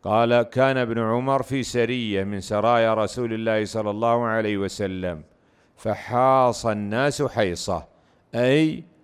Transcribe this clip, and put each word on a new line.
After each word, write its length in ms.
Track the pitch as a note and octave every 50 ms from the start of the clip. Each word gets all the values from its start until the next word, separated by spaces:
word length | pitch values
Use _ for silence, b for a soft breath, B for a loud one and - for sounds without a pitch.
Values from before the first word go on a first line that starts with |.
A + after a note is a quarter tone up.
قال: 400 | _ G2 G#2 A2+ A#2 A#2 A#2+ A#2+
"كان 340 | A#2 A#2 - B2+ C3+ C3+ C3+
ابن 220 | C3 B2 A2+ A2+ A#2
عمر 440 | A2+ A2 A2+ A#2+ B2+ C3+ C3+ C3+
في 200 | B2 - C#3 C3+
سرية 600 | A#2+ - - B2 A#2 A2+ B2+ B2+ A#2 G#2+ G2+ F#2+ G2
من 160 | G2 G#2 G2
سرايا 540 | F#2 - G#2+ G#2 G#2 A#2 A#2+ A#2 A2+ A2+ A2
رسول 380 | A2 G#2+ G2 - B2 A#2+ A#2
الله 320 | A2+ A2 A2 A2+ A2 A2 G#2+
صلى 260 | G2 - A2 G#2+ G#2+
الله 340 | G2+ G#2+ A#2 A#2 A#2 A#2+ A#2+
عليه 340 | A#2 A2 A2+ A2 G#2+ G#2 G2
وسلم، 640 | G2 F#2+ - - G#2 F#2+ F#2+ F#2 F2+ F2+ F2 D#2 D2+ _ b b b b b b b b b
فحاص 920 | _ - A2 G2+ - - - A#2 A#2+ B2+ C3 C3 C3 B2+ B2 A2+ - -
الناس 560 | A2+ G#2+ G#2 G#2 G2+ G#2 A#2+ C3+ C#3+ C3+ -
حيصة"، 640 | D3 B2 - - A2 F#2 F2 D#2+ - - F#2 E2 D2 _ b b b b b b b b -
أي 500 | A#2+ B2 B2+ C3+ D3+ D#3+ D#3 D#3 - D#3+ - _ _